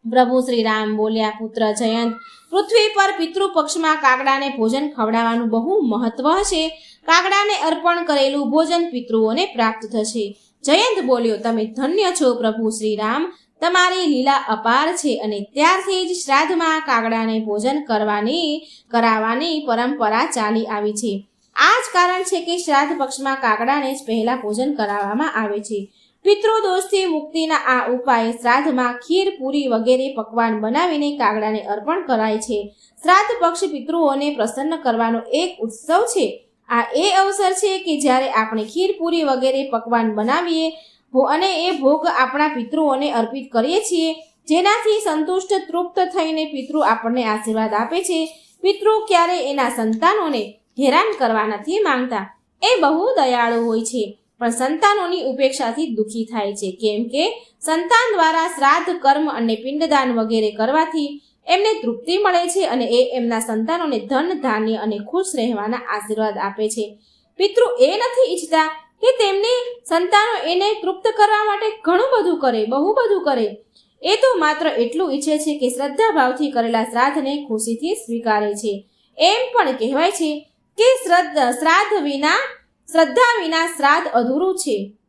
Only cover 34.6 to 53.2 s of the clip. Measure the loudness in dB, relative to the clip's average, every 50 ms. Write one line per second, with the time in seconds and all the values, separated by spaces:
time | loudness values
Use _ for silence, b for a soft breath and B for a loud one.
34.6 | -4 -4 -4 -2 -2 -2 0 0 0 0 -2 -4 -2 -2 -2 -2 -2 -2 -4 -8
35.6 | -8 -8 -8 -12 -4 0 2 2 2 2 0 0 0 -2 -4 -10 _ _ _ _
36.6 | _ -2 -2 -2 -2 0 0 0 2 4 4 4 2 2 0 0 0 0 0 0
37.6 | 0 -2 -2 -2 -2 -2 -2 0 2 2 2 2 0 0 0 0 0 0 -4 -6
38.6 | -6 -4 -2 -2 0 0 0 -2 -2 -2 0 0 0 0 0 2 0 0 0 0
39.6 | -2 -2 -4 -6 -2 0 0 0 0 0 0 -2 0 0 0 0 0 0 0 0
40.6 | 0 -2 -4 B B B B B B _ 0 2 2 2 2 0 0 0 0 0
41.6 | 0 -2 -2 2 2 2 2 4 0 0 0 0 0 0 2 0 0 0 0 -4
42.6 | -6 -4 -2 0 2 2 2 0 -2 -2 0 -2 -2 -2 -6 -10 -10 -4 -2 -2
43.6 | 0 2 0 0 0 0 0 0 0 0 -2 -6 B B B _ _ 0 2 4
44.6 | 4 4 2 2 2 0 0 2 0 0 0 0 0 0 -2 -2 0 0 -2 -2
45.6 | -2 -2 -4 -4 -4 -2 0 0 0 0 0 -2 -2 0 0 -2 -4 -4 -6 -8
46.6 | -8 -4 -2 0 2 2 2 0 0 -2 -2 0 0 0 -2 -2 -2 -4 -2 -2
47.6 | 0 0 0 -2 -2 0 -2 -2 -2 0 -2 -2 -2 -4 B B B B B _
48.6 | 0 0 0 2 2 2 2 2 2 2 4 4 4 2 0 -2 -2 -2 -2 0
49.6 | -2 -2 -2 -2 -2 -2 0 2 2 2 2 2 0 0 -2 -4 -4 -6 -12 _
50.6 | _ _ _ 0 2 4 4 4 2 2 0 0 0 0 2 0 0 -2 -4 -6
51.6 | -4 -4 0 0 2 2 2 0 -2 -2 -4 -6 -6 -8 -14 _ _ _ _ _
52.6 | 2 2 4 4 4 2 2 2 0 2 2 2